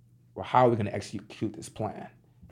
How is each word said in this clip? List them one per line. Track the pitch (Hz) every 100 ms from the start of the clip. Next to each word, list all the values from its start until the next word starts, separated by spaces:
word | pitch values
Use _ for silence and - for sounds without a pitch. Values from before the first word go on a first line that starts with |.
| _ _ _
well, | -
how | 92 123 123
are |
we | 113
gonna | 101
execute | 104 - 107 - - 110
this | - -
plan?" | - 104 - - _ _ _ -